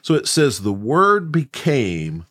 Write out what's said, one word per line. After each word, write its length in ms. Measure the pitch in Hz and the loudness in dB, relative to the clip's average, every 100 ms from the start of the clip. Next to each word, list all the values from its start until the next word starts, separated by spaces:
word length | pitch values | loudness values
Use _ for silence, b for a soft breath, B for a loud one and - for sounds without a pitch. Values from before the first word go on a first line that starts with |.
So 140 | - 160 | -2 0
it 120 | - | 0
says, 340 | - 147 95 | 2 2 0
"The 120 | 98 | -2
Word 580 | 101 107 156 196 208 170 | -2 0 2 4 2 0
became 920 | 160 139 - 165 143 101 85 78 80 82 | -2 -4 -4 0 0 0 -2 -4 -8 -12